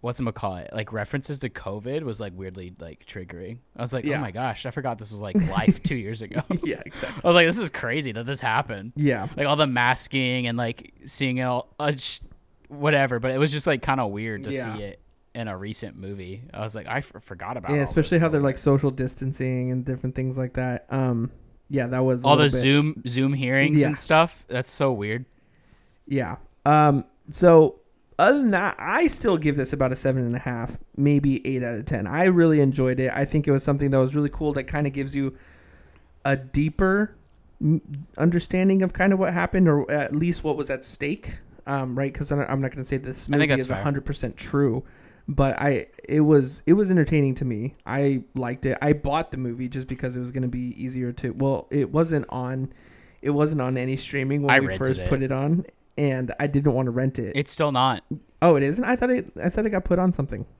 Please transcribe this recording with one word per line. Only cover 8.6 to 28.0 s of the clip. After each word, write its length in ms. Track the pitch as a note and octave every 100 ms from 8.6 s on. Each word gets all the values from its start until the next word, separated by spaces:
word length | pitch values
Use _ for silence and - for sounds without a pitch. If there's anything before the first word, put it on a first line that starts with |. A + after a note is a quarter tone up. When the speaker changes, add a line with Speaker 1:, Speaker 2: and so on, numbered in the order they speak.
| C#3+ G#2 G#2+ D3
Speaker 2:
Yeah. 300 | D3 A#2 F#2+
Speaker 1:
Like, 120 | - C#3+
all 100 | D3
the 100 | D3
masking 840 | B2 A#2+ B2+ - C3+ B2+ B2+ B2
and, 100 | A#2
like, 340 | A#2 A#2+ - - -
seeing 360 | - C3+ B2+
all, 320 | B2+ B2 - _
uh, 120 | D3 C#3+
sh-, 240 | - - - - _ _ _
whatever, 500 | C#3+ D3 D3 C3+ A#2+
but 100 | B2+
it 80 | C3
was 120 | D3
just, 160 | D3 D#3+
like, 140 | C3+
kinda 260 | - C3 A2+
weird 380 | G2+ A2+ G#2+
to 80 | -
Speaker 2:
Yeah. 240 | C#3 A#2+ G#2+
Speaker 1:
see 60 |
it 180 | G2+ - _ _ _
in 140 | A#2+ A2
a 80 | F#2
recent 400 | G2+ A2 G#2+ -
movie. 460 | F#2+ G2+ F#2 G2 B2+
I 80 | G2+
was 140 | G#2+
like, 120 | A2 -
I 100 | B2+
f-, 140 | C#3 -
forgot 340 | - F2 F#2 B2
about 140 | -
Speaker 2:
Yeah, 80 | D3
Speaker 1:
all 40 |
Speaker 2:
especially 340 | C#3 - D#3 E3+
Speaker 1:
this 40 |
Speaker 2:
how 60 | E3
they're, 120 | D#3
Speaker 1:
stuff. 20 |
Speaker 2:
like, 140 | C#3+ C3
social 320 | D3 C#3 C#3+
distancing 840 | C3 B2+ - C3+ C3+ B2+ B2+ B2
and 100 | B2+
different 320 | B2+ B2+ B2+
things 220 | B2+ C3 C3
like 160 | B2+
that. 300 | B2+ B2+ B2 -
Um, 400 | C3+ B2+ A#2 A2+ - - _ _
yeah, 200 | C#3 B2
that 160 | B2+
was 200 | C3 B2+
a 40 | C3
Speaker 1:
All 80 | D3
the 80 |
Speaker 2:
little 120 | D3 B2+
bit 40 |
Speaker 1:
Zoom, 400 | C3 C#3+ D3+ D#3 B2
Zoom 240 | A#2+ C3+
hearings 480 | C#3 B2+ C3+ C#3+ D3+
Speaker 2:
Yeah. 80 | D3
Speaker 1:
and 100 | D3
stuff. 460 | - D#3 E3+ - -
That's 240 | B2 C3
so 220 | - C#3
weird. 320 | A#2 G#2 A#2 C3 _ _ _ _ _ _ _ -
Speaker 2:
Yeah. 300 | C#3 G#2 - - _
Um, 400 | - D3+ D3+ C#3 - _ -
so 520 | - F3 E3 D#3 - _ _